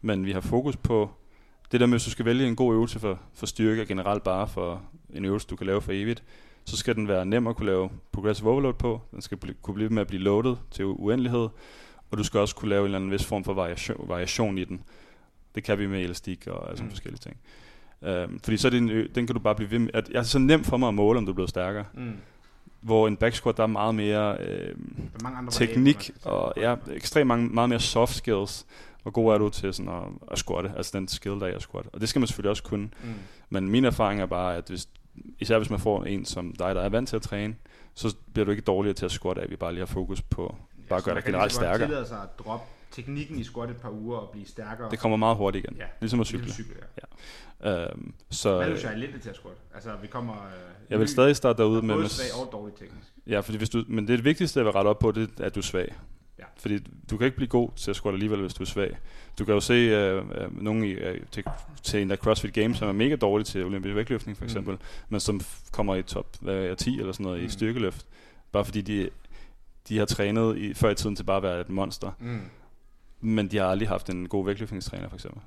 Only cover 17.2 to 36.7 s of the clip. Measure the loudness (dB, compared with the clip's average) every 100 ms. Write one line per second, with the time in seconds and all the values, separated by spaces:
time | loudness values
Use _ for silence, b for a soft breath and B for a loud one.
17.2 | -14 -18 B B B B B B -4 -2
18.2 | -4 -6 -2 2 4 4 4 2 0 -2
19.2 | 0 0 2 2 0 0 2 0 0 -2
20.2 | 2 4 8 8 6 2 4 6 6 6
21.2 | 2 0 -2 0 -2 -4 -8 -10 -10 -10
22.2 | B B B B -20 -14 4 6 6 6
23.2 | 2 2 0 2 2 4 2 2 2 2
24.2 | 2 0 -4 -6 -6 -10 -10 -10 -10 -8
25.2 | -8 -8 -6 2 2 6 6 6 0 -10
26.2 | -4 -2 -2 0 0 0 -4 -8 0 4
27.2 | 4 4 2 2 2 2 2 4 2 2
28.2 | 0 0 0 -6 -14 B B B -4 2
29.2 | 6 6 4 0 -4 -4 -6 -6 -8 -12
30.2 | -8 -6 -2 -2 -2 -4 -6 -4 -6 -6
31.2 | -4 -4 -4 -4 -8 -10 -10 -4 0 2
32.2 | 2 2 0 0 -2 -4 -4 B -12 -12
33.2 | -14 B B -2 2 4 4 4 2 2
34.2 | 0 0 -2 -2 -6 -10 -10 -16 -20 -20
35.2 | -18 -10 2 2 4 0 2 0 0 -4
36.2 | -4 -6 -8 -4 -2